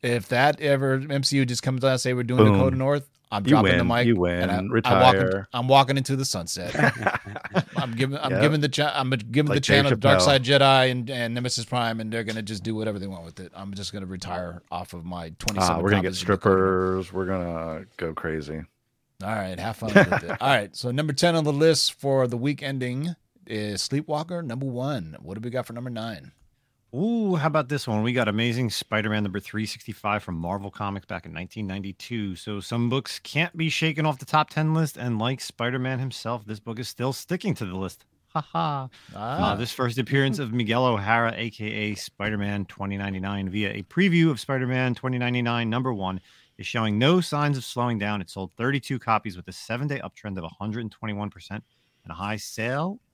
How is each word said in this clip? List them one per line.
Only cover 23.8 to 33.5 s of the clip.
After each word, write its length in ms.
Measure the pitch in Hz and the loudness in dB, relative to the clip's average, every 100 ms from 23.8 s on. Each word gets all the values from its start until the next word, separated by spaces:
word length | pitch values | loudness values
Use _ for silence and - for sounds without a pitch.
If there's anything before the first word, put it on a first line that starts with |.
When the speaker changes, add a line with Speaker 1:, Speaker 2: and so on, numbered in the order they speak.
Speaker 1:
Sleepwalker, 600 | - 139 151 151 165 175 | -2 -4 -2 -6 -4 -8
number 240 | 160 120 135 | -6 -6 -6
one. 500 | 123 135 139 80 76 | -4 -4 -4 -6 -12
What 140 | 73 | -12
do 60 | 101 | -10
we 100 | 117 | -6
got 140 | 123 | -6
for 100 | - | -6
number 160 | 117 127 | -10 -10
nine? 420 | 117 110 95 67 _ _ _ _ _ _ | -8 -8 -10 -16 _ _ _ _ _ _
Speaker 3:
Ooh, 420 | 120 208 233 208 180 | -4 -2 0 0 2
how 100 | 151 | 2
about 240 | 151 127 | 2 0
this 180 | 143 - | -4 0
one? 140 | 107 | 0
We 100 | 113 | 2
got 160 | 123 110 | 2 2
Amazing 400 | 107 117 117 123 | 2 0 0 -2
Spider-Man 540 | - - 107 107 107 | -4 -2 -2 0 0
number 180 | 104 95 | -2 -4
three 240 | - 110 | -6 -6
sixty-five 580 | 107 - - 104 107 104 | -6 -8 -12 -8 -2 -2
from 120 | - | -2
Marvel 360 | 85 85 98 98 | -6 -4 -4 -6
Comics 360 | - 104 98 - | -8 -6 -6 -8
back 180 | 90 | -12
in 80 | 85 | -10
nineteen 340 | 80 92 - 101 | -12 -12 -8 -8
ninety-two. 720 | 95 98 92 - 120 104 90 | -6 -10 -14 -10 -6 -6 -8
So 240 | - 104 | -8 -10
some 300 | 95 117 120 | -6 -2 0
books 280 | 131 - - | 0 -4 -12
can't 360 | - 147 175 | -6 -2 -2